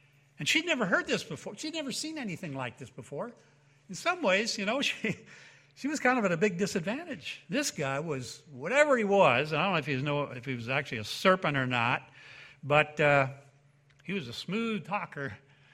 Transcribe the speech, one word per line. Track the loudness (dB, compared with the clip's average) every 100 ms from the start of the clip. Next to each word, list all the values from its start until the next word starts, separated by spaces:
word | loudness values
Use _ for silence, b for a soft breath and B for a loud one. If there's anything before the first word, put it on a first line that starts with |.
| b b b b
And | 0
she'd | 0 2
never | 0 2
heard | 2 2
this | -2
before. | -4 -10 -10 -10
She'd | -8
never | -6 -6
seen | -6 -8 -8
anything | -8 -8 -8
like | -6 -6 -8
this | -16
before. | -16 -12 -10 -10 -12 b b b b b
In | -6
some | -4 0
ways, | 2 2 2 -2
you | -2
know, | 0
<laughs> |
she, | -2 -2 -4 -6 -10 B B B B
she | -8 -6
was | 0
kind | 2 2
of |
at | 2
a | 2
big | 0 0
disadvantage. | -2 -2 -4 -6 -8 -10 -12 -14 -6
This | -4 -2
guy | -4 -4 -2
was, | -4 -6 -8 -14 -18
whatever | -10 2 4 6 6
he |
was, | 6 8 8 6 2
and | 0
I |
don't | 2
know | 0
if | 0
he |
was, | -2
no, | 0 -2
if | -2 -6
he | -6
was | -6 -2
actually | -2 -2 -6
a |
serpent | -6 0 4 4 2 0
or | 0
not, | 2 2 0 -4 B B B B B
but, | 2 4 4 2
uh, | 4 6 4 -2 -20 _ _ _ _ _
he | -8
was | -8 -6
a |
smooth | -10 -6 -4 -2 -4 -4
talker, | -6 -6 -8 -8 -10 _ b b